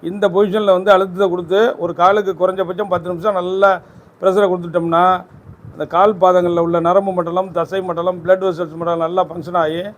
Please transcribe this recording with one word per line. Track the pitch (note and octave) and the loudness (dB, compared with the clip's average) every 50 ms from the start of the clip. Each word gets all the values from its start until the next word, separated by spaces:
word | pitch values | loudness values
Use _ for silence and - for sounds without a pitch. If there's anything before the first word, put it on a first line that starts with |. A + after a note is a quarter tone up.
| - | -8
இந்த | D#3+ F3+ G#3 G3 G3+ | -8 -6 0 0 0
பொசிஷன்ல | E3+ F#3+ G#3 G#3 F3+ G#3+ G#3+ G3+ F#3+ | 2 2 2 2 0 -2 2 4 2
வந்து | F3+ F#3+ G#3 | 2 6 4
அழுத்தத்தை | G3+ F#3 F#3+ G3 F3+ F3+ G3+ F#3+ | 4 4 4 0 -2 0 0 0
கொடுத்து, | F3 F3+ F3+ D#3 F3+ G3 A3 A#3+ - - | 0 -2 -4 0 2 2 2 2 0 -2
ஒரு | E3+ E3+ E3 | -4 -6 -2
காலுக்கு | C#3+ E3+ F#3 G3+ G#3+ G#3 F#3 F#3 | 2 2 4 4 2 0 -2 -2
குறைஞ்சபட்சம் | D3+ F3+ F#3 F#3 F#3+ F#3+ E3+ F#3 F3 G#3 G3 | 0 0 -2 0 -2 -4 -4 -4 -6 -4 -4
பத்து | F3+ F3 E3 F3+ | -4 -4 -4 -6
நிமிஷம் | F3+ E3 E3+ G#3+ G3+ | -10 -4 -4 -2 -2
நல்லா | F#3 F3+ F3+ F#3 F#3+ G3 G3 F#3+ F3 - - - - - - _ _ | -2 -4 -4 -2 2 4 2 2 2 -4 -14 -20 -20 -20 -20 _ _
ப்ரெஷரை | - F#3+ F#3 G3 G3+ F#3+ | 0 0 2 2 2 2
கொடுத்துட்டோம்னா, | F3+ F3+ E3+ E3+ D#3 F3 E3+ E3+ E3 E3 F3 F#3 F#3 F3+ F3+ - - - - - - - - - - | 0 -2 -6 -4 -4 -4 -2 0 2 2 4 4 2 0 -4 -12 -20 -20 -20 -20 -20 -20 -20 -20 -10
அந்த | - D3+ | -10 -10
கால் | C#3+ D3+ E3+ F#3+ G#3 A3 | -4 2 4 4 4 4
பாதங்கள்ல | F3+ F3+ F#3 F3+ F3+ F3 F3 F3 E3+ | 4 2 4 4 4 2 2 0 0
உள்ள | E3+ E3+ E3+ E3+ | 0 0 0 0
நரம்பு | E3 E3 F3+ G3 G3 G3 F#3 | 2 2 2 2 2 0 -2
மண்டலம், | F3+ E3+ E3+ E3+ F#3 F#3+ F#3+ E3 | -4 -4 -2 -2 -4 -4 -4 -4
தசை | F3 E3 - F3 G3 F#3 | -4 -4 -4 -4 -6 -4
மண்டலம், | F3+ F3 D#3+ E3+ F#3 F3+ F3+ D#3+ | -4 -6 -4 -2 -4 -4 -4 2
பிளட் | F3 F#3 F#3+ F#3+ F#3+ | 2 2 2 2 -2
வெசல்ஸ் | F3 D#3 F3 D#3+ D#3 E3 | -2 -2 -6 -8 -8 -8
மண்டலம் | E3+ E3 E3+ E3 E3 | -4 -4 -2 -2 -2
நல்லா | E3 F3 F#3+ G3+ | -2 0 0 -2
ஃபங்க்ஷன் | D3+ D#3+ F3+ D#3 F3 F3 F3+ E3 | -2 -2 -12 -12 -4 -2 -2 0
ஆகி | D#3 D#3+ E3 F3+ G3+ G#3+ | 0 -2 -6 -8 -10 -12